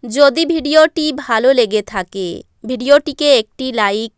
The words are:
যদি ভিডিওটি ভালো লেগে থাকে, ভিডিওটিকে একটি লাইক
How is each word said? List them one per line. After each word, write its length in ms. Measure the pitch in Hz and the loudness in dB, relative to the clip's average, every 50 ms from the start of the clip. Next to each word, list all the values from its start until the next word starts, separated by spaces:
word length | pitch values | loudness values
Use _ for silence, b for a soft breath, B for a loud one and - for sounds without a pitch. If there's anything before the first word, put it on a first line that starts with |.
| - 233 | -10 -6
যদি 360 | 214 269 285 277 247 320 330 | 2 4 4 4 4 0 -2
ভিডিওটি 640 | 294 330 320 247 285 294 311 311 320 _ - 302 302 277 | -2 -2 -2 -2 2 4 4 4 4 _ -4 -4 -4 -6
ভালো 400 | 254 285 - 240 220 226 254 269 | -6 -6 -2 -2 0 2 2 2
লেগে 300 | 254 233 196 208 208 208 | 2 0 0 -2 -4 -4
থাকে, 600 | - - 202 180 _ - 196 190 175 170 - - _ _ _ - | -4 -8 -8 -8 _ -8 -10 -8 -8 -10 -12 -16 _ _ _ -10
ভিডিওটিকে 720 | 220 254 220 247 262 277 302 294 - 277 - 302 294 277 240 | -10 -8 -6 2 4 4 4 4 0 -6 -2 2 2 2 2
একটি 340 | 220 _ _ - 262 262 233 | 2 _ _ -10 -10 -6 -2
লাইক 400 | 233 214 202 202 214 226 226 _ | -2 -2 0 -2 -4 -6 -8 _